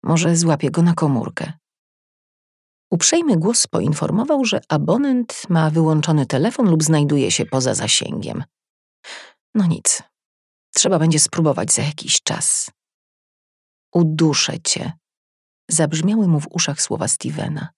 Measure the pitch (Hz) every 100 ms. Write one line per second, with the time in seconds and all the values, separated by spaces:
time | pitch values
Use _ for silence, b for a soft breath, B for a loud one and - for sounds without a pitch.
0 | - 165 165 170 170 147 143 - 170 170
1 | 151 127 - - - - _ _ _ _
2 | _ _ _ _ _ _ _ _ _ 175
3 | - 330 320 175 175 240 - - - 151
4 | - 202 269 294 240 - _ 151 147 226
5 | 285 254 233 - - 170 156 156 160 156
6 | 156 156 135 131 202 - 214 160 151 156
7 | 147 147 107 - 117 131 127 107 - -
8 | - - - - - _ _ _ _ _
9 | B B B B _ 220 180 - - -
10 | - _ _ _ _ _ _ - - 180
11 | 160 156 - - 160 - - - 139 151
12 | - - - - - - - _ _ _
13 | _ _ _ _ _ _ _ _ _ 175
14 | 160 156 160 139 - - - - - -
15 | _ _ _ _ _ _ - 165 151 160
16 | 175 220 190 156 147 165 156 151 - -
17 | - - - 151 90 76 -